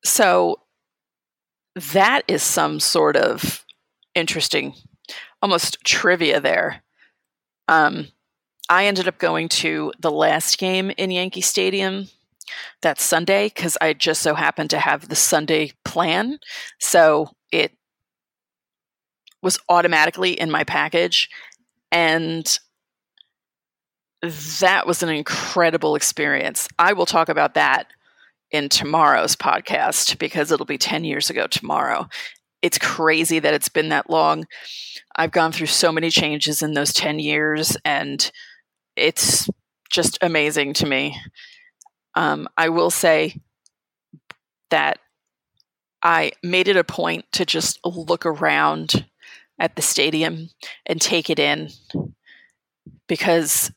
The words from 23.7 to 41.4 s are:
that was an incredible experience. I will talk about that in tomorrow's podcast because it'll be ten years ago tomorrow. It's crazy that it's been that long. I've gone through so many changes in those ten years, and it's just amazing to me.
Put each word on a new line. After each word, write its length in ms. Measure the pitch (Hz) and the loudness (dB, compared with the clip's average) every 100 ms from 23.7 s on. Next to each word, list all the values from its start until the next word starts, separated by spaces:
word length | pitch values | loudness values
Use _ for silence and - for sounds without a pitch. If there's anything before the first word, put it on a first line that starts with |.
| _ _ _ _ _ 170 | _ _ _ _ _ -10
that 560 | 151 151 156 185 190 - | -8 -10 0 2 2 0
was 160 | 170 | -2
an 60 | 170 | -2
incredible 880 | 156 151 - - 185 170 165 156 151 | -4 -4 -6 -4 2 2 2 0 0
experience. 720 | - - 147 139 - - - - | -2 -2 -2 0 -2 -4 -6 2
I 140 | 185 | 2
will 140 | 202 175 | 2 2
talk 220 | 165 165 | 2 2
about 260 | 156 151 | 2 0
that 340 | - 147 131 - _ _ _ _ _ _ | 2 2 2 -2 _ _ _ _ _ _
in 180 | 151 139 | -4 0
tomorrow's 680 | - 147 156 151 127 80 - | -2 0 4 4 4 2 0
podcast 840 | - - - - - - - - | 0 0 0 -2 0 0 -2 -2
because 340 | 151 170 151 | -4 -2 0
it'll 140 | 151 147 | 0 -2
be 120 | 139 | -4
ten 260 | - 156 | -2 -2
years 260 | 165 147 - | -4 -4 -4
ago 160 | - - | -2 -2
tomorrow. 640 | - - - 139 117 - - - - _ _ | -4 -2 -2 0 -2 -4 -10 -14 -18 _ _
It's 160 | 175 - | -2 0
crazy 640 | - - 160 156 165 160 | -4 0 2 2 2 2
that 140 | 147 | 2
it's 140 | 151 - | 0 0
been 220 | - 156 | -2 0
that 180 | 151 - | -2 0
long. 380 | 160 156 156 165 - - - - - _ - | 2 2 0 -4 -16 -18 -16 -16 -18 _ -4
I've 160 | 165 | 0
gone 200 | 175 160 | 2 0
through 140 | 156 156 | 0 -2
so 260 | - 175 | 2 2
many 180 | 160 165 | 2 0
changes 520 | 160 151 151 151 151 | 0 0 -2 -2 -2
in 120 | 156 | -2
those 180 | 147 143 | -2 -2
ten 260 | - 156 151 | -2 -2 -4
years, 580 | 151 151 156 151 156 - | -2 0 0 0 -2 -2
and 460 | 156 143 143 139 - - - - _ _ _ - | -2 -4 -4 -4 -4 -6 -20 -20 _ _ _ -2
it's 520 | 151 - - - - - _ _ _ | -2 0 0 0 -2 -8 _ _ _
just 280 | - 165 - | 0 0 0
amazing 500 | 175 160 151 151 139 | 0 2 0 0 -2
to 120 | 156 151 | -2 0
me. 340 | 135 143 139 - - | 0 -2 -8 -16 -20